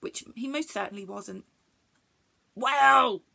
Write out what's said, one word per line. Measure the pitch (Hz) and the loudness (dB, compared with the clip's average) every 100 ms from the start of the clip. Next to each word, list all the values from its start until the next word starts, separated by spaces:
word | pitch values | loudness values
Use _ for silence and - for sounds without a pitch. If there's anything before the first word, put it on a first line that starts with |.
which | - - - | -10 -12 -14
he | - 262 | -12 -8
most | 285 311 | -6 -6
certainly | - 196 202 | -6 -8 -10
wasn't. | 190 202 202 190 - _ _ _ _ _ _ _ _ _ _ | -14 -14 -14 -16 -18 _ _ _ _ _ _ _ _ _ _
Well | - 247 285 269 269 262 196 _ | -4 -2 4 6 6 4 0 _